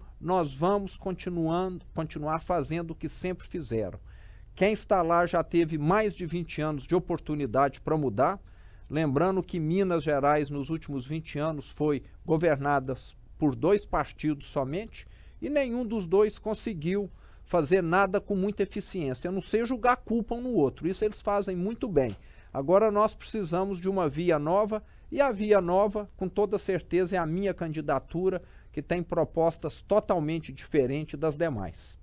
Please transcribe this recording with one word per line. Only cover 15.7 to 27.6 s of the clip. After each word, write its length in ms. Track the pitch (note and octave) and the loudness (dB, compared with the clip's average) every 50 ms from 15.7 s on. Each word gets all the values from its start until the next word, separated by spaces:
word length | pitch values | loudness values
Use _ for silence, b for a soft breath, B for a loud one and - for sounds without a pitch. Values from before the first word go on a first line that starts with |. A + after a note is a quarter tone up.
| A#3 B3 B3+ | -2 -4 -4
dos 200 | G#3+ A3 A3+ F#3 | -4 -4 -4 -2
dois 320 | E3 E3+ G3 G#3+ G#3+ G#3 - | 2 4 6 6 4 2 -2
conseguiu 680 | - G#3+ A3 - - A#3+ A3 E3 C#3+ E3 F#3 G3+ G3+ F3+ - b b b b b b | -6 -6 -6 -6 -6 -6 -6 -4 -2 -2 0 0 -2 -4 -8 b b b b b b
fazer 380 | b - - D#3 C3+ F3+ G3 F3+ | b 2 2 2 4 4 4 4
nada 380 | E3 E3 F#3+ G3+ F#3+ F#3 G3+ | 4 4 4 4 4 2 0
com 160 | - - G3+ | -2 0 -2
muita 260 | F#3+ F#3 G#3 G3+ - G3+ | 0 0 0 0 -2 -2
eficiência, 680 | F#3+ - G#3 G3 - - F#3+ E3 C3+ C3 - - F3+ | -4 -4 -6 -8 -8 -6 -4 -4 -4 -4 -4 -4 -4
a 20 | F#3 | -4
não 80 | G3 | -4
ser 240 | F3+ - - G#3+ A#3 | -4 0 0 0 0
jogar 320 | A#3 C4+ A#3+ G3+ B3 B3 | 0 -2 0 2 2 2
culpa 380 | A#3+ - - A3+ A#3 A3 - A#3+ | 2 0 -2 -2 -2 -2 -2 -4
um 80 | A#3+ B3 | -6 -4
no 100 | B3+ A#3+ | 0 2
outro. 340 | G3 D3 B2+ A#2+ - C#3+ | 4 4 4 2 0 -2
Isso 180 | E3 F#3+ F#3 A3 | -4 -2 0 -2
eles 180 | G#3+ G#3 - - | -2 -2 -4 -2
fazem 340 | - G3+ G3+ G3+ G3 F#3 | 0 0 0 0 -2 -2
muito 320 | F3+ F3 G3+ A#3 - - B3 | -2 -2 -4 -4 -4 -4 0
bem. 260 | F#3 D3 C3 A#2 G2+ - b b b b b b b | 2 2 2 2 0 -8 b b b b b b b
Agora 380 | - C#3 C#3 F3 G3 A3 A3 | -4 2 4 6 6 6 6
nós 240 | G#3 G#3 G#3+ A3 - | 4 4 2 2 0
precisamos 680 | - - - - A3 G3+ D#3 F3 F3+ F#3+ G3+ G3 F3 | -4 -12 -8 -6 -6 -4 -2 0 0 0 -2 -4 -4
de 80 | E3+ F#3+ | -2 -2
uma 200 | G3 F#3+ F3+ D3+ | 0 0 0 0
via 300 | C3+ D3+ E3+ F3 E3 D3 | 0 0 2 2 2 2
nova, 440 | D3 D#3 F3 G3 G#3+ G#3 A3 G#3+ - b b b b b | 2 2 2 2 2 0 -2 -4 -6 b b b b b
e 100 | b - | b 2
a 120 | C#4+ C#4 A3+ | 2 2 2
via 280 | F#3+ G#3+ G#3 G#3 G3 | 0 4 6 6 6
nova, 480 | F#3 E3+ F3 F#3+ G3+ A3 F#3+ G#3+ G#3 G3 - | 6 6 4 4 4 4 2 -2 -6 -8 -8
com 120 | - F#3+ F#3 | -6 -6 -4
toda 300 | - - G3+ G3 G3+ G3 | 0 0 0 2 0 -2
certeza, 580 | - - F#3+ F3 - - - F3 F#3 E3+ F#3+ | -2 -2 -2 -2 -2 0 0 0 2 2 0
é 20 | F#3 | 0
a 80 | E3+ | 0
minha 280 | D#3+ D#3+ F3+ G3+ G3 F3 | 0 -2 -2 -2 -2 -2
candidatura, 880 | - | -2